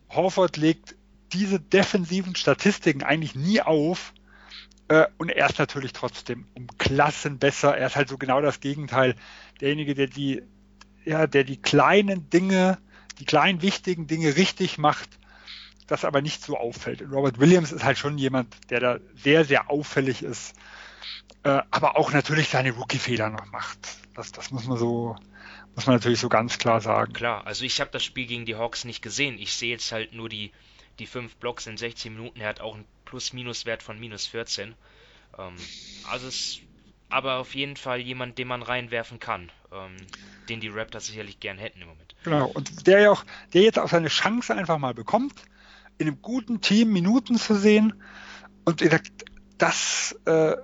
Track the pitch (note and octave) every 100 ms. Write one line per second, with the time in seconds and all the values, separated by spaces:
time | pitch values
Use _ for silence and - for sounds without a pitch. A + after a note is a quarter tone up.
0 | _ - F#3 F#3+ F3+ - D#3 D#3+ - -
1 | _ _ _ F3+ G3 G3 D3 F#3+ F#3+ G3
2 | E3 F#3 F#3 F3+ - C3+ G3+ G3 F3 C3+
3 | - D#3 D3+ C3 E3 A3 - D#3+ D3+ F3+
4 | - - _ - - - - _ - D#3
5 | - - E3+ - C#3 - C#3 C#3+ C3 -
6 | B2 - - A#2+ - - B2 - - C3+
7 | D3 - D3+ C3+ C#3 - C#3+ - B2+ C#3
8 | C#3+ C3+ C3 C3 D3 - C#3 C#3+ C#3 B2
9 | C3 B2 - - - _ C#3 D3+ C#3+ C#3
10 | C3+ C3 C#3 C3+ - _ _ _ - _
11 | - D#3 D#3 C#3+ C3+ C3+ - C#3+ C#3 G3
12 | G3+ F#3 D3+ E3+ F#3+ F#3+ F#3 F#3 _ -
13 | - - C#3 D3+ E3 F3+ F#3+ - - E3+
14 | D3 D#3+ D#3+ C#3 F#3+ - F#3 - D3+ -
15 | - - - - - - - _ - C#3+
16 | - C#3 D3+ - - D3 A#2+ A#2 A#2+ B2
17 | C#3+ C3+ C#3 A#2 D3+ F3+ D3+ B2 C3 C3
18 | C#3+ D3 C3 C3 A#2+ - - A#2+ B2 A#2+
19 | - - C#3 D#3 D3 C3 - C#3+ D3 D3
20 | C3+ A#2 - A#2 - - - - - -
21 | - - _ - D3 C#3 - - D3+ D3+
22 | D3+ D3 - D#3 D3 C3 C3 A2+ - C3
23 | - A#2 G#2+ G#2+ G#2 A2 - - - -
24 | - - A2 - - C3 A#2+ A#2+ A#2+ A#2
25 | A#2 A2 - - - - - - - B2
26 | A#2+ A2+ A#2+ A2 A#2 - A#2+ A2+ A2 G#2+
27 | A2 A#2 A#2 G#2 - G#2 B2+ - C#3 B2+
28 | - C3 A#2+ A#2+ A2+ G#2+ A#2 - A#2+ A2+
29 | A2+ G2+ C#3+ A2 G2+ - A#2 A#2 - A2+
30 | A2 A2+ A2+ G#2+ G#2 - _ _ _ -
31 | A2 B2+ A2+ - A#2+ A#2+ A2+ G#2+ A#2 A#2
32 | A2+ A2 A#2 - G#2+ - G#2+ G#2+ G#2 _
33 | - B2+ - B2+ B2 A2+ A#2 A2+ - G#2+
34 | A#2 G2+ - A2+ A#2 - G2 - _ _
35 | - _ _ - F#2 F2 F2 - - -
36 | - B2 B2+ - - - - _ _ _
37 | _ C3 C3 B2+ B2+ C3+ C#3+ C#3 C3 B2
38 | B2 B2+ B2 A#2+ B2+ B2 A2+ B2 A#2+ A#2
39 | A2+ A2+ - G2+ F2 - _ F#2+ F#2+ F#2
40 | F#2+ - - - - A#2 G#2+ G#2 A2 A2
41 | G#2+ G#2+ G2+ - G#2 F#2+ G#2+ F2+ E2+ E2
42 | - - E3+ D3+ B2+ - C3+ - - G3
43 | G#3 G3 - - - E3+ A3 - - F3
44 | D#3+ - F#3+ A#3 - G3+ E3+ D#3+ C3 A#2+
45 | A2+ G#3+ C#4+ - - _ - - - _
46 | D#3 C3+ - B3+ A3+ A3+ - G#3 A3+ G3
47 | F3 B3+ - A#3 - G#3 G#3 G#3+ A3 -
48 | - - - - - - - D#3 E3 D#3+
49 | - - - - - - E3+ - - -
50 | - - - D#3+ D#3 -